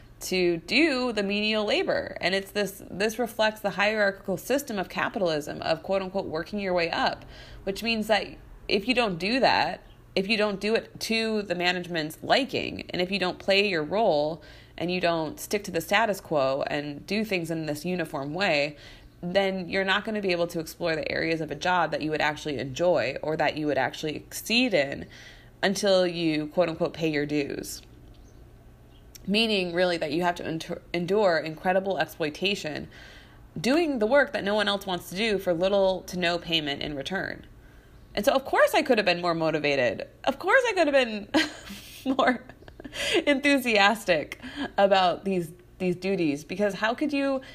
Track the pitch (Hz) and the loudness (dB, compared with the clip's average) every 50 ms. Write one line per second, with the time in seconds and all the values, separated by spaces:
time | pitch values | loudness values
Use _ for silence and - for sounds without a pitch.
0 | - - - - - - 185 185 180 175 170 165 - - 202 262 330 320 262 247 | -20 -20 -16 -14 -6 -2 0 2 2 2 2 0 -2 0 2 4 4 4 2 0
1 | 254 247 220 208 196 196 202 208 208 214 220 214 208 214 262 349 392 - - - | -2 -2 -2 -2 -2 0 0 0 0 0 0 0 0 0 0 0 0 0 0 -2
2 | - - - - - 175 190 196 196 - - 208 202 190 - - - - - 175 | -2 -4 -6 -4 -2 0 0 0 -2 -2 -2 -2 -2 -2 -4 -10 -14 -10 -4 -2
3 | 208 226 220 247 247 220 - - 214 214 214 - - 196 175 - 202 214 220 220 | -2 -2 0 -2 -4 -2 0 2 2 2 0 -2 -4 -4 0 0 0 2 2 2
4 | 202 196 196 - - - 185 160 - - 247 285 285 - 214 196 185 185 - - | 2 2 0 -2 -4 -4 -4 -4 0 0 0 0 0 -2 -4 -4 -4 -4 -2 -2
5 | - 247 - 233 190 165 156 147 147 - 160 151 - - 160 160 - - 190 196 | -2 -2 0 0 0 2 2 0 -2 -4 -8 -4 -2 -2 -2 0 0 0 -2 0
6 | 190 185 185 196 - - 151 160 165 - 208 208 196 185 180 175 165 165 - - | -2 -2 -4 -4 -4 -4 -4 -6 -6 -6 -6 -4 -2 0 2 2 2 0 0 0
7 | 262 - - - - - - - - - - - - 196 196 - 208 233 226 220 | 0 0 -2 -4 -10 -16 -18 -18 -18 -18 -18 -8 -6 -6 -6 -4 -2 -2 -2 -2
8 | 208 220 214 196 - - 120 - - - - - - - - 208 214 247 240 247 | 2 2 2 2 0 -2 -10 -16 -20 -20 -20 -14 -4 0 0 0 2 0 2 2
9 | 240 202 180 160 185 202 240 269 214 143 95 98 139 165 - - - - - - | 0 0 -2 -2 -2 0 2 4 4 4 4 4 2 0 -2 -6 -12 -18 -20 -20
10 | - - - 185 190 196 226 196 208 208 196 - 202 208 226 208 226 - - - | -20 -4 -2 -2 0 2 2 2 2 0 0 -2 0 0 0 0 -2 -6 -10 -8
11 | - - 226 226 226 220 220 214 202 208 175 175 175 180 180 180 175 170 175 160 | -4 -2 0 0 0 0 -2 -2 -2 -2 -2 0 0 0 0 0 -4 -4 -4 -4
12 | 151 156 - - - 143 175 240 277 208 - 110 71 - - - - - - - | -4 -4 -6 -6 0 2 4 4 4 0 -2 -4 -4 -4 -6 -8 -8 -6 -4 -2
13 | 180 180 202 190 180 180 - - - - 190 196 202 208 185 156 151 156 180 208 | -2 0 0 0 0 -2 -2 -2 0 2 4 4 4 2 0 -2 -2 -2 0 2
14 | 233 190 156 147 147 151 165 160 - - - - - - - - 165 175 180 180 | 2 4 4 2 2 0 -2 -6 -12 -18 -20 -20 -20 -18 -8 -6 -4 -2 0 0
15 | 175 170 170 165 160 147 - - - - - 202 208 190 175 165 165 - 202 208 | 2 2 2 0 -2 -4 -6 -10 -4 -2 -2 -2 -2 -4 -4 -4 0 2 4 4
16 | 233 214 190 190 - - 165 143 131 135 135 143 156 - 151 147 147 147 143 143 | 4 2 0 -4 -4 -2 0 2 2 2 2 0 -2 -2 -4 -4 -4 -6 -10 -10
17 | - - 196 220 214 214 190 180 165 160 165 160 160 156 147 151 - 180 180 175 | -6 -4 -2 -2 0 -2 -2 -2 -2 -2 -4 -4 -4 -4 -6 -4 -4 -4 -2 -2
18 | 160 160 - 139 135 143 151 180 202 185 156 143 143 151 147 - - - - - | -4 -4 -6 -6 -6 -4 -4 0 0 2 2 2 0 0 -4 -10 -18 -20 -20 -20
19 | - - - - 175 175 180 196 196 190 190 185 180 165 196 196 190 190 190 208 | -20 -20 -16 -10 -8 0 2 2 2 2 0 -2 -4 -2 -2 0 2 2 0 0
20 | 202 226 214 208 196 190 175 170 170 170 - 165 160 - - - 170 165 160 156 | 0 -2 -4 -2 0 0 0 0 0 -2 -2 -6 -6 -8 -8 -4 -2 -2 -2 -2
21 | - - - 143 156 165 165 160 160 139 143 - - 180 180 180 165 156 160 - | -2 -2 -2 0 0 0 0 -2 -2 -4 -6 -2 0 2 4 4 2 2 0 -2
22 | 131 156 156 - 143 151 151 - - 156 143 113 127 139 127 - 170 180 170 135 | -2 -2 0 0 0 0 -2 -2 -6 -6 -4 -4 -6 -6 -2 2 2 4 4 4
23 | 110 127 139 - - 151 156 156 151 139 - 151 151 151 135 135 127 131 - - | 2 0 -2 -4 -4 -2 0 0 0 0 0 0 -2 0 0 0 0 0 -2 -4
24 | - 156 - 127 - - - - - - 220 240 262 247 196 151 135 139 135 - | -6 -6 -6 -8 -10 -12 -12 -10 -4 0 0 2 2 2 2 2 2 0 -4 -8
25 | 170 - - - - - - - - - - - - 196 196 196 214 202 190 185 | -10 -14 -16 -20 -20 -20 -20 -20 -20 -20 -6 -2 0 0 0 2 2 4 4 4
26 | 185 175 170 170 170 160 156 151 151 151 - 180 175 165 160 - 175 151 - - | 4 2 0 0 0 0 0 0 -2 -2 0 0 0 2 0 -2 -2 -4 -2 -2
27 | 165 160 151 143 147 147 147 147 135 - - - - - - - - - - - | -2 0 0 0 0 0 0 -2 -2 -2 -6 -8 -8 -10 -12 -14 -16 -20 -20 -20
28 | - - - - - - - - - - - - - - - - - - - - | -20 -20 -20 -20 -20 -20 -20 -20 -20 -20 -20 -20 -20 -20 -20 -20 -20 -20 -20 -20
29 | - - - - - 185 196 220 226 220 214 190 180 175 170 175 185 180 175 165 | -20 -20 -20 -10 -4 0 2 2 2 2 2 0 0 0 0 2 2 2 2 0
30 | 160 151 135 170 180 175 175 - - 117 160 160 - - 175 - - - - 170 | -2 -2 0 0 0 0 0 -2 -4 -6 -6 -6 -6 -8 -10 -10 -8 -6 -4 -2
31 | 175 165 196 220 214 180 165 156 139 160 156 - - 185 185 190 190 196 185 147 | 0 0 2 4 4 4 4 2 0 -4 -8 -4 0 0 2 2 0 0 -2 -2
32 | 160 - - - 165 147 151 - 185 196 202 190 - 151 143 135 - - - - | -2 -4 -4 -4 -4 -4 -2 -2 -2 -2 -2 -2 -4 -6 -8 -8 -10 -12 -14 -20
33 | - - - - - - - - - - - - 151 226 277 330 349 294 277 233 | -20 -20 -20 -20 -20 -20 -20 -20 -20 -14 -10 -2 0 2 4 4 2 2 0 0
34 | 214 220 269 285 262 - - 202 180 196 208 214 202 202 202 196 - 196 180 180 | 2 4 4 4 4 2 0 -4 -2 0 0 0 2 0 -2 -2 -2 -4 -6 -6
35 | - - 175 185 233 226 202 185 190 185 170 160 185 190 202 196 196 190 190 180 | -6 -8 -4 -2 0 0 0 0 0 0 0 2 2 2 4 4 4 4 2 0
36 | - - - 180 175 170 175 170 - 160 165 160 151 143 143 - - 151 147 135 | -4 -8 -4 -2 0 0 0 -2 -2 -2 -2 0 0 -2 -4 -4 -6 -6 -6 -6
37 | 143 - 185 190 151 50 50 - - - - - - - - - - - - - | -6 -4 -4 -4 -4 -6 -8 -10 -14 -18 -20 -20 -20 -20 -20 -20 -20 -20 -20 -20
38 | - - - - 202 277 254 269 269 - 359 453 587 571 - 349 302 269 240 214 | -20 -8 -6 0 2 4 4 4 2 2 4 6 6 6 6 4 4 4 4 4
39 | 196 180 175 175 175 175 165 165 160 160 156 151 147 147 143 135 123 113 95 - | 4 4 2 2 2 0 2 2 2 2 2 2 2 2 4 4 4 2 2 0
40 | - - - - - - 262 - - 370 453 539 480 466 403 370 330 285 277 269 | -6 -10 -12 -4 -2 -2 -2 0 2 4 6 6 6 4 2 2 4 4 4 4
41 | 247 226 214 208 202 - - 311 302 - - - - - 202 - - - - - | 4 2 -2 -6 -4 0 0 0 0 0 -4 -12 -14 -16 -16 -16 -16 -18 -16 -6
42 | - 262 262 269 - 254 254 220 - - - - - - - - - - - - | -4 0 0 2 2 2 2 0 -4 -14 -20 -20 -20 -20 -18 -18 -18 -14 -10 -6
43 | - - - 349 - 294 285 262 277 285 285 269 240 247 220 202 196 202 226 214 | -4 0 0 2 4 2 2 4 4 4 4 4 2 2 4 6 6 4 4 2
44 | - 180 170 151 - - - - - 254 - 285 277 - - - 202 196 196 190 | 2 2 2 2 0 -4 -10 -14 -14 -12 -10 -8 -8 -2 2 4 4 6 6 6
45 | 185 175 151 - - 196 190 180 170 156 - - - - - - 185 180 175 180 | 4 4 2 0 -2 -2 -2 -2 -2 -4 -10 -18 -20 -20 -8 -4 -2 -2 -2 -2
46 | 185 190 196 175 170 151 143 143 - - 185 185 208 202 185 185 214 226 247 - | -2 -2 -2 0 0 0 -2 -2 -6 -8 -2 0 0 0 0 0 -2 -2 0 -2
47 | 311 294 285 277 277 277 269 262 269 - | -2 -2 0 0 0 0 -2 -4 -6 -10